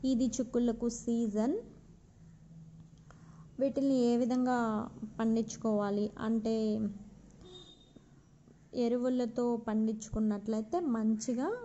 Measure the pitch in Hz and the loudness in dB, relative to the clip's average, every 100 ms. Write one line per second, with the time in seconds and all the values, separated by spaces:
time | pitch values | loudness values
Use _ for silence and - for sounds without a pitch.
0 | 262 247 254 220 240 240 240 233 240 233 | 2 2 2 0 0 2 2 0 -2 -2
1 | - 233 226 208 226 392 - - - - | -2 0 0 2 0 0 -6 -18 -20 -20
2 | - - - - - - - - - - | -20 -20 -20 -20 -20 -20 -20 -20 -20 -20
3 | - - - - - - 269 - 277 262 | -20 -20 -20 -20 -18 -2 0 2 2 4
4 | 240 240 240 254 254 247 226 214 - - | 4 4 4 2 2 2 2 0 -4 -8
5 | 214 - 226 226 220 - 226 208 202 202 | -12 -2 2 2 0 -2 0 0 2 0
6 | 208 - 220 226 220 226 220 214 208 - | -2 -4 -2 0 0 0 2 0 -2 -6
7 | - - - - 359 - - - - - | -16 -20 -20 -20 -20 -20 -20 -20 -20 -20
8 | - - - - - - - - 233 240 | -20 -20 -20 -20 -20 -20 -10 -2 0 2
9 | 247 254 240 233 240 233 233 214 220 220 | 0 0 0 0 0 0 0 2 2 0
10 | - 220 214 208 208 220 220 349 330 226 | -6 0 0 0 -2 -4 0 -2 0 2
11 | 220 220 240 240 302 480 | 2 2 0 0 0 -2